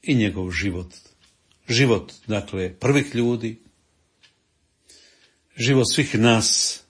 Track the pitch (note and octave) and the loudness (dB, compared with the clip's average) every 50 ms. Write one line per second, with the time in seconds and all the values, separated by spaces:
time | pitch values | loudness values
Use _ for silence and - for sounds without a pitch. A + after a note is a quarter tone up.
0 | _ - C#3+ B2 G#2+ G2+ F#2+ G2+ F#2 F#2 F2 E2+ F2+ G2 F2+ F2 F2+ F2+ - - | _ 0 2 2 2 0 -2 -4 -6 -6 -6 -4 -4 -4 -4 -6 -10 -12 -16 -20
1 | _ - _ _ _ _ _ _ _ _ _ _ _ - A#2+ A#2 C#3 B2+ A2+ F#2+ | _ -20 _ _ _ _ _ _ _ _ _ _ _ -2 0 2 4 4 2 2
2 | - - - - _ - A2 G#2 G2 - - G2 F#2 F2+ F2+ _ - B2+ C#3 C#3+ | 0 -6 -20 -20 _ -6 -6 -6 -6 -6 -6 -6 -6 -6 -8 _ -2 2 2 2
3 | C#3+ C#3+ - A#2+ A#2 A#2+ A#2+ A2+ A2+ A2+ A2 - _ _ _ _ _ _ _ _ | 0 0 -2 0 0 0 0 -2 -4 -8 -10 -12 _ _ _ _ _ _ _ _
4 | _ _ _ _ _ _ _ _ _ _ _ _ _ _ _ _ _ _ - - | _ _ _ _ _ _ _ _ _ _ _ _ _ _ _ _ _ _ -20 -20
5 | _ _ _ _ _ _ _ _ _ _ _ - A#2 B2 C3+ C3 A#2+ - - - | _ _ _ _ _ _ _ _ _ _ _ -4 0 2 4 4 4 2 2 0
6 | B2+ - - G#2+ A2 A#2+ A#2 A2+ G#2+ - - - - - - - _ _ | -2 0 0 2 4 4 4 4 2 2 0 0 0 -2 -4 -8 _ _